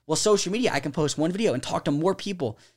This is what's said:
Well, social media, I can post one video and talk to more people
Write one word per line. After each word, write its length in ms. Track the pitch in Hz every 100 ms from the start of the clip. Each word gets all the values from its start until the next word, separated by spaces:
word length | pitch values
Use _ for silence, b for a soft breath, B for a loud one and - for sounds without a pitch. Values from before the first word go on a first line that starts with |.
| -
Well, 100 | 151
social 340 | - 202 180
media, 180 | 214 233
I 80 | 139
can 120 | 147
post 260 | 156 151 -
one 140 | 160
video 200 | 190 214
and 100 | 127
talk 220 | - 160
to 60 | 170
more 240 | 147 175
people 440 | 190 202 185 127 - b